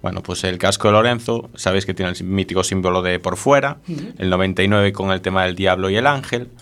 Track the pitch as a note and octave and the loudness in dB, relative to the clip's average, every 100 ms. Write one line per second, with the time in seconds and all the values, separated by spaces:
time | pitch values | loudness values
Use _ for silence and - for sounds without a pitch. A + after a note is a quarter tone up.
0 | F#2+ F#2 - F2+ F#2+ F#2 F#2+ G2+ G#2+ G#2 | -6 -6 -8 -4 -4 2 2 4 4 6
1 | A#2 A#2+ A#2 A#2 - - F#2 G2 F#2+ F2 | 4 0 -2 -4 -6 -4 0 0 -2 -4
2 | F2+ F2 F2+ G2 F#2 F#2 F#2 F#2+ F2+ F#2 | -4 -4 -2 -2 0 -2 0 0 0 0
3 | F2+ F2+ F#2 F2+ C#3 C#3 C#3 - - D3+ | 0 -2 -4 -2 2 2 2 -6 -10 -10
4 | G3 - F#2 F2+ F#2+ F2+ G2 G#2 G2+ F#2+ | -10 -4 0 2 0 2 2 4 2 0
5 | F#2+ F#2+ F#2 F#2+ F#2 F2+ F#2+ F#2 F#2+ G#2 | -2 -2 0 0 0 0 0 2 2 2
6 | C3+ C#3 - A#2+ A#2+ - | 2 0 -4 -6 -6 -16